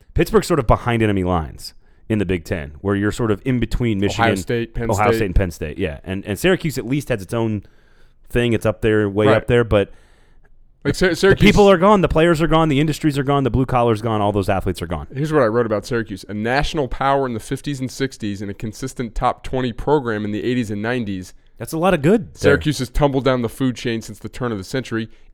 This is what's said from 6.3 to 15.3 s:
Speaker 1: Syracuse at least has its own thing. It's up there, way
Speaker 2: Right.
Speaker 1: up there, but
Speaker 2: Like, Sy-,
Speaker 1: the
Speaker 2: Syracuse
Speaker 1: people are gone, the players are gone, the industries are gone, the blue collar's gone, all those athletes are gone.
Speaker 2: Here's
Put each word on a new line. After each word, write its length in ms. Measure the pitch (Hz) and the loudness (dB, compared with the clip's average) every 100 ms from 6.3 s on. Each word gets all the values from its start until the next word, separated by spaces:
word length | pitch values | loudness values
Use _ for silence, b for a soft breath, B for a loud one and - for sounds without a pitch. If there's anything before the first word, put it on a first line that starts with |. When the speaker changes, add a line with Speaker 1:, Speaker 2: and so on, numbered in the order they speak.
| 95 | 0
Speaker 1:
Syracuse 400 | 180 180 160 127 | 2 2 -2 -6
at 60 | 113 | -4
least 220 | 143 - | -4 -2
has 120 | 113 | -6
its 120 | 90 | -4
own 280 | 117 113 104 b b b b b b - | -2 -2 -4 b b b b b b -4
thing. 260 | 123 120 | 0 2
It's 120 | 107 110 | 2 0
up 160 | - | 0
there, 260 | 113 107 101 | 2 2 2
way 200 | 98 107 | 2 4
Speaker 2:
Right. 100 | 110 | 4
Speaker 1:
up 80 | - | 4
there, 160 | 120 | 2
but 280 | 113 104 98 b b b b b - - - _ | 4 2 0 b b b b b -20 -20 -20 _
Speaker 2:
Like, 120 | 143 - | -4 0
Sy-, 140 | 180 | 0
Speaker 1:
the 60 | 160 | 4
Speaker 2:
Syracuse 360 | 190 - 202 | 4 6 6
Speaker 1:
people 180 | 180 202 | 8 6
are 80 | 180 | 6
gone, 240 | 196 202 | 6 4
the 60 | 151 | 4
players 320 | 160 170 151 | 4 4 4
are 60 | 160 | 2
gone, 200 | 160 160 | 2 4
the 120 | 135 | 2
industries 360 | 156 143 156 139 | 0 0 0 0
are 60 | |
gone, 200 | 135 143 | 0 0
the 80 | 127 | 2
blue 140 | 120 131 | 2 2
collar's 340 | 123 120 107 | 2 2 2
gone, 180 | 113 107 | 0 0
all 120 | 101 | 2
those 180 | 101 95 | 0 0
athletes 320 | 95 95 87 | 0 -2 -4
are 60 | 85 | -6
gone. 200 | 78 - | -8 -8
Speaker 2:
Here's 180 | 131 151 | -6 0